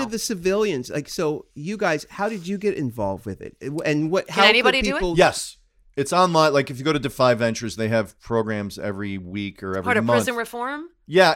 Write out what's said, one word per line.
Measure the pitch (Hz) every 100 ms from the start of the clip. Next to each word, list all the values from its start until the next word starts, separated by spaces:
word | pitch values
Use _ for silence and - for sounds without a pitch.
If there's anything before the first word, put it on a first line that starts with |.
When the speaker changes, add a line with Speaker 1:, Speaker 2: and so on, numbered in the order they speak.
| 254
Speaker 1:
did |
the | 220
civilians, | - 196 180 196 214 143 127
like, | 147 143
so | - 156 151 - -
you | 156 214
guys, | 196 156 -
how | - 202
did | 220 170
you | 202
get | 202 -
involved | 135 113 98 98 107
with | 95
it? | - - 131 151
And | 151 151 156
what, | 185 -
Speaker 2:
Can | 165
Speaker 1:
how |
could | 202
Speaker 2:
anybody | 226 247 262
do | 214
it? |
Speaker 1:
people | 190 185 165
Speaker 3:
Yes. | 165 - - - _ _ _ -
It's | 139
online. | 175 185 165 156
Like, | 139 131
if | 127
you | 135
go |
to | 147
Defy | 127 - 127
Ventures, | 117 117 110 113 107
they | 110
have | 113 98 -
programs | - 117 110 107 101 -
every | 95 98 101 95
week | 87 101 101 -
or | 95
every | 95
Speaker 2:
Part | 92 247
of | 113
Speaker 3:
month. | 120
Speaker 2:
prison | 110 240
reform? | 226 240 247 294 339 _ -
Speaker 3:
Yeah, | 165 180